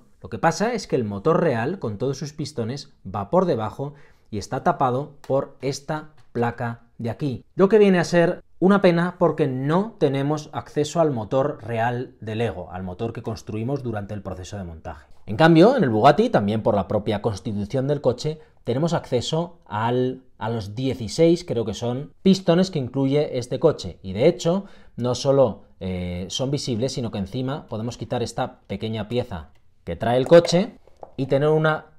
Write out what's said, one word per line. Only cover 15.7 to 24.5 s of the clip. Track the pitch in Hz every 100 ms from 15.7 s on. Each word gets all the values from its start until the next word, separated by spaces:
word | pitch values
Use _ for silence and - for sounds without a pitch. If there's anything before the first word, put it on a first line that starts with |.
| 277
en |
el | 139
Bugatti, | 110 131 151 240
también | 170 101 110
por | 117 101
la | 92
propia | 107 113 101
constitución | 117 98 120 101 104 135 135
del | 143
coche, | 131 117 151 156 - _
tenemos | - 120 170
acceso | 160 - 123 - 160 175 - -
al, | 107 117 127 127 127 _ -
a | 110
los | 117 98 104
dieciséis, | 131 120 104 - 165 170
creo | - 117 107
que |
son, | 101 120 123 151 _
pistones | 190 190 - 170 190
que | 151
incluye | 120 135 135 143 147 127
este | 113 131
coche. | 160 - 95 -
Y | 92
de | 95 156
hecho, | 180 165